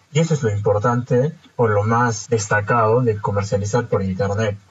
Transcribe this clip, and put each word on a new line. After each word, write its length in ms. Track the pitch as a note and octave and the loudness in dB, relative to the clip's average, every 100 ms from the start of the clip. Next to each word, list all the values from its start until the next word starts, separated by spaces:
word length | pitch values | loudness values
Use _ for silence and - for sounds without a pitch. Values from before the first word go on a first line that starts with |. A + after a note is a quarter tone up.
| _ | _
Y 60 | C#3+ | 0
eso 160 | E3 | 0
es 80 | D3 | 0
lo 80 | A2+ | 0
importante 840 | G2+ G#2+ G#2 A#2+ B2 B2 B2 D3+ - - | 0 0 0 0 0 0 0 0 -4 -10
o 140 | - A2+ | -2 0
lo 160 | G#2 | 2
más 440 | G#2+ B2+ B2 G#2+ - | 0 2 0 -2 -2
destacado 720 | A2+ - G#2 G2+ A#2 A2 A#2+ | -2 0 -2 0 2 2 2
de 160 | A#2+ G2+ | 2 -2
comercializar 680 | - G2+ - G2+ G2+ B2 B2 | -2 -2 -2 -2 0 -2 0
por 160 | G#2 | -2
internet 540 | F#2+ F#2 G2 G2+ A2 G2 - | -2 -2 -2 0 -2 -4 -10